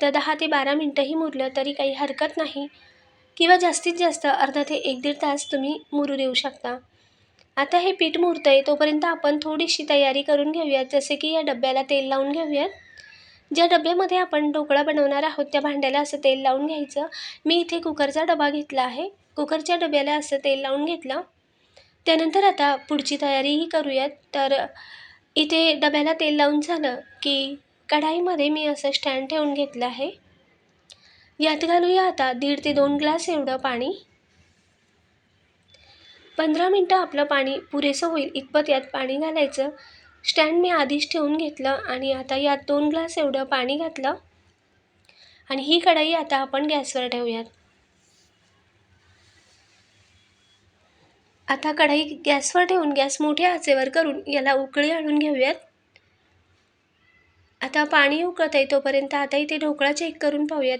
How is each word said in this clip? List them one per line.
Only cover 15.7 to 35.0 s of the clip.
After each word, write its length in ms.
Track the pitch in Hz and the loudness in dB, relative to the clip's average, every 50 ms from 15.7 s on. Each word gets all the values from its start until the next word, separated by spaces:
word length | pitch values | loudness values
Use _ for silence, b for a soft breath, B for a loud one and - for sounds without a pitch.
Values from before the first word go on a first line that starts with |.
| 285 285 269 262 269 285 | -2 0 0 0 2 0
असं 180 | 294 294 - 285 294 | 0 -2 -2 0 2
तेल 160 | 269 262 269 | 2 2 2
लावून 240 | 269 262 262 269 285 | 2 2 2 2 0
घ्यायचं. 400 | 311 320 302 294 - - 285 302 330 B B B B B B B | -2 -4 -4 -6 -6 -6 -6 -6 -6 B B B B B B B
मी 100 | 302 330 | 2 2
इथे 220 | 349 339 339 330 339 | 2 0 -2 -4 -6
कुकरचा 440 | 330 330 302 302 285 277 277 311 330 | -4 -4 -2 -2 -2 -2 0 0 0
डबा 240 | 339 330 302 294 285 | 0 2 2 2 0
घेतला 320 | 285 302 294 - 277 269 | 0 -2 -6 -4 -2 -2
आहे, 260 | 247 254 240 269 339 403 - _ _ _ - | -2 -2 -2 -6 -8 -8 -10 _ _ _ -6
कुकरच्या 400 | - 294 302 320 320 302 359 349 | -6 -4 -2 -2 -4 -2 -2 -2
डब्याला 380 | 339 339 311 294 285 277 294 294 | 0 0 0 0 0 0 0 -2
असं 220 | 302 302 - 285 277 277 | -2 -2 -2 -4 -2 0
तेल 160 | 277 269 269 | 0 0 0
लावून 240 | 277 269 269 277 294 | -2 -2 -2 -2 -2
घेतलं. 360 | 330 339 339 339 262 262 320 359 - _ _ _ _ b b b b b b b b b b - | -4 -4 -6 -6 -6 -6 -6 -8 -10 _ _ _ _ b b b b b b b b b b 0
त्यानंतर 380 | 339 320 320 330 320 320 392 392 | 2 2 2 2 2 2 4 4
आता 300 | 392 381 381 285 285 277 262 - - | 4 4 4 2 2 2 0 -2 -2
पुढची 280 | 302 285 - - 285 277 | -4 -2 -2 -2 -4 -2
तयारीही 460 | 294 277 277 269 269 285 294 302 339 339 | 0 0 0 0 0 0 0 -2 -2 -2
करूयात. 420 | 330 320 302 285 269 262 269 294 285 - _ _ - | -2 -2 -2 0 -2 -2 -2 -2 -6 -10 _ _ -2
तर 200 | 285 269 262 277 269 - - - B B B B B B B B B B B - | 0 0 2 2 0 -2 -4 -8 B B B B B B B B B B B 0
इथे 360 | 294 311 302 330 320 330 320 302 | 0 0 2 4 4 4 4 2
डब्याला 360 | 277 302 294 285 294 294 311 320 | 2 2 2 2 2 2 0 0
तेल 220 | 320 330 302 302 | 0 0 0 2
लावून 240 | 294 285 285 294 294 | 4 4 4 2 2
झालं 380 | 294 - 349 320 302 262 247 254 - - - - | 0 -2 -2 -2 -2 -2 -4 -6 -10 -16 -14 -8
की 320 | - 285 277 269 269 269 285 277 _ _ _ _ _ - | -4 -2 -2 -2 -4 -6 -8 -14 _ _ _ _ _ 0
कढाईमध्ये 600 | 294 302 294 311 330 349 359 370 359 302 277 294 | 0 0 2 0 0 0 0 0 0 0 0 0
मी 180 | 302 311 302 | 0 0 -2
असं 240 | 294 294 285 - 277 | -2 -2 -2 -4 -4
स्टँड 380 | 277 - - 294 269 262 269 262 | -4 -2 -2 -2 -4 -4 -4 -4
ठेवून 240 | 311 311 302 285 277 | -2 -2 -2 -2 -2
घेतलं 320 | 285 285 277 - 240 247 | -2 -4 -4 -4 -6 -6
आहे. 240 | 247 240 247 277 359 403 - _ _ _ _ _ _ _ _ _ _ _ _ _ _ b b b b b b b b b b | -6 -4 -6 -8 -8 -10 -12 _ _ _ _ _ _ _ _ _ _ _ _ _ _ b b b b b b b b b b
यात 240 | 294 311 311 302 339 | 0 0 0 0 0
घालूया 380 | 330 339 349 349 349 370 381 | 2 2 4 4 4 4 4
आता 300 | 370 370 330 302 269 262 | 2 2 0 0 -2 -2
दीड 320 | 254 247 277 277 285 277 - | -2 -2 -2 -2 -2 0 0
ते 80 | 302 | 0
दोन 240 | 285 285 277 285 285 | 2 2 2 2 2
ग्लास 320 | 285 302 302 311 339 330 370 | 0 0 0 0 0 -2 -2
एवढं 280 | 339 302 269 262 262 | -2 -2 0 -2 -4
पाणी. 360 | 262 - 269 247 233 254 302 392 - - _ _ _ _ _ _ _ _ _ _ _ _ _ _ _ _ _ _ _ | -4 -2 -4 -4 -2 -4 -4 -6 -8 -10 _ _ _ _ _ _ _ _ _ _ _ _ _ _ _ _ _ _ _